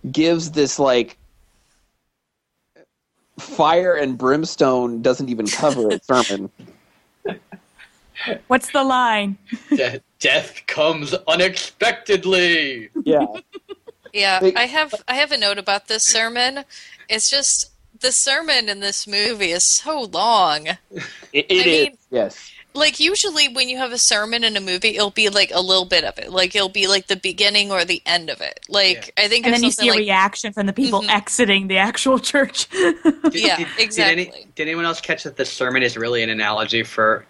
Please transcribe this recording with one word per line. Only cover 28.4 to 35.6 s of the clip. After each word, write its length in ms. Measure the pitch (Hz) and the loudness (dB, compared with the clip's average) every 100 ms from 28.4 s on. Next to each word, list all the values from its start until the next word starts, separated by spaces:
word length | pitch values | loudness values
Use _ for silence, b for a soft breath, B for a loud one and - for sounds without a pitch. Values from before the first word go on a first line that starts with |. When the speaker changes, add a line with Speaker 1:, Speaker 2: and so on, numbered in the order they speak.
Speaker 4:
it. 200 | 76 - - | -10 -12 -4
Like, 440 | 202 196 180 - - | 0 0 0 -6 -2
Speaker 3:
Yeah. 80 | |
Speaker 4:
I 40 | 208 | 0
think 180 | 233 240 | 0 0
Speaker 2:
And 80 | |
Speaker 4:
of 60 | 240 | 2
Speaker 2:
then 40 | |
you 60 | 240 | 0
Speaker 4:
something 120 | - | 0
Speaker 2:
see 40 | 247 | 0
a 40 | |
Speaker 4:
like 60 | 220 208 | 0 2
Speaker 2:
reaction 460 | 190 196 - 220 | 2 2 -2 -8
from 140 | 208 196 | -2 -2
the 60 | |
people 280 | 196 262 202 | 0 0 0
Speaker 4:
Mm-hmm. 100 | 214 | 2
Speaker 2:
exiting 560 | 208 - - 226 196 190 | 0 0 0 2 2 2
the 100 | 190 | 0
actual 400 | 202 - 269 254 | 0 0 0 0
church. 480 | 254 285 269 - - | 0 0 0 -2 -6
<laughs> 20 | |
Speaker 3:
Did, 640 | 381 349 330 330 294 320 | 0 0 2 0 2 -2
Speaker 4:
Yeah, 220 | 330 196 165 | 0 0 0
Speaker 3:
did, 120 | 165 - | -2 -2
Speaker 4:
exactly. 460 | 220 214 196 170 180 | -2 2 2 2 -4
Speaker 3:
did 80 | |
any, 120 | - - | -10 -18
did 140 | - 156 | -8 -4
anyone 160 | 165 | -2
else 160 | 170 165 | -4 -4
catch 240 | - 156 | -4 -6
that 120 | 151 135 | -6 -6
the 60 | |
sermon 380 | 131 - | -6 -2